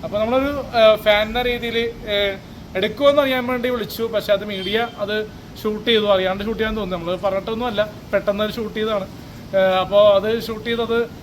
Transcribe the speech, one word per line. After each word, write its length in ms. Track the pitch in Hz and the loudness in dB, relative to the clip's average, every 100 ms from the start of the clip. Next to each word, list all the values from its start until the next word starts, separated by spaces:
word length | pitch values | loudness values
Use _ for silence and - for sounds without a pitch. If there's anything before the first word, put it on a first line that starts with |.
അപ്പോൾ 140 | 160 208 | -4 -2
നമ്മളൊരു, 580 | 220 262 277 285 226 240 | 0 0 0 -4 -2 6
ആ, 180 | 220 214 | 6 6
ഫാൻ 300 | 214 208 220 | 4 2 2
എന്ന 160 | 233 | -2
രീതിയിൽ, 360 | 247 240 233 226 233 233 214 | -2 -2 -2 -2 -4 -6 -4
ഏ, 280 | 202 202 190 - - - - | -2 -2 -4 -14 -18 -8 -4
എടുക്കുമെന്ന് 460 | 214 220 285 285 | -2 4 4 4
അറിയാൻ 240 | 269 262 247 | 2 0 -2
വേണ്ടി 220 | 247 247 | -2 -2
വിളിച്ചു. 340 | 247 202 - | -2 -4 -4
പക്ഷേ 300 | 226 208 202 | -2 -2 0
അത് 120 | 202 | 0
മീഡിയ 440 | 208 196 190 214 233 233 | 0 -6 -2 -2 -2 -4
അത് 280 | 208 214 214 - - - | -4 -4 -4 -12 -18 -6
ഷൂട്ട് 280 | 214 214 226 | -4 -2 2
ചെയ്തു, 160 | 220 208 | 2 4
അറിയാണ്ട് 380 | 190 185 196 | 4 2 -2
ഷൂട്ട് 160 | 208 208 | -4 -2
ചെയ്യാൻ 160 | 220 214 | -2 -2
തോന്നുന്നു. 300 | 190 180 165 | -4 -4 -4
നമ്മൾ 220 | 180 196 | -2 -2
പറഞ്ഞിട്ടൊന്നുമല്ല, 600 | 190 190 226 247 208 214 214 - | -2 -4 -4 -2 0 -2 -4 -4
പെട്ടെന്ന് 320 | 202 202 202 | -2 0 0
അത് 60 | 214 | -2
ഷൂട്ട് 240 | 208 208 | -4 -6
ചെയ്തതാണ്. 340 | 196 214 208 190 - - - - 196 | -4 -2 -2 -6 -14 -18 -18 -2 2
ഏ, 240 | 190 185 | 4 2
അപ്പോൾ 340 | 185 202 208 | 4 8 8
അത് 320 | 196 214 233 220 | 6 2 -2 -4
ഷൂട്ട് 180 | 214 | -6
ചെയ്തത് 460 | 226 233 226 233 226 - | -4 -2 0 0 -2 -6